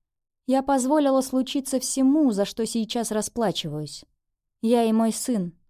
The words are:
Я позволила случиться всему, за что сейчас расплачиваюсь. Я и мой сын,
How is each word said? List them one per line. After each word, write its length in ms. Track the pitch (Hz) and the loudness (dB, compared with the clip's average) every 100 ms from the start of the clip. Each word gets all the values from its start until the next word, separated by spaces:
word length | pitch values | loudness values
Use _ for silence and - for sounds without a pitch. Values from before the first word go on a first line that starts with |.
| _ _ _ _ - | _ _ _ _ -2
Я 160 | 262 | 0
позволила 600 | 269 269 254 302 277 269 | 2 0 2 2 4 2
случиться 580 | 262 262 262 277 269 254 | 0 -2 -2 -4 -2 -4
всему, 520 | - 262 262 302 277 | -2 2 4 4 4
за 120 | 196 | 2
что 220 | 196 - 226 | -2 -2 -4
сейчас 460 | 233 214 240 220 | -2 -2 -4 -2
расплачиваюсь. 920 | 214 - 240 208 - 160 151 151 - - _ _ _ _ - | -2 -4 -2 -2 -2 -6 -8 -10 -14 -20 _ _ _ _ -6
Я 240 | 226 240 | 2 2
и 80 | 226 | 4
мой 220 | 220 226 | 2 2
сын, 400 | 226 - 220 175 - | -2 -4 -4 -4 -10